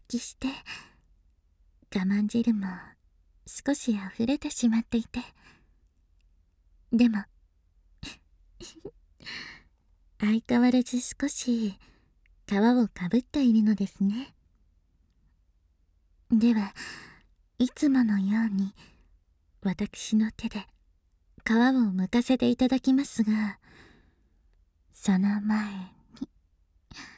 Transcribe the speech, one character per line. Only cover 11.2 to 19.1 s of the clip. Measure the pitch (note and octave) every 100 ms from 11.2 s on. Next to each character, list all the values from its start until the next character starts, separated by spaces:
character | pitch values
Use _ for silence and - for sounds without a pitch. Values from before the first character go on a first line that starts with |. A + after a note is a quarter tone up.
| C#4+
し | - - A#3 G#3+ F#3+ _ _ _ _ _ _ -
皮 |
を | G3+ A3 B3 A3
か | - F3+
ぶ | A#3
っ |
て | - D4+
い | B3+
る | A3
の | G#3+
で | G#3 G3
す | -
ね。 | G3 A3 C#4 _ _ _ _ _ _ _ _ _ _ _ _ _ _ _ _ _ _ _ -
で | A3+ A#3
は、 | A3 G3 - - - - - _ _ _ -
い | B3+
つ | - D4+
も | C4
の | A3+ G3+
よ | F#3+ A3
う | A3+
に | G3 G3 - - _ _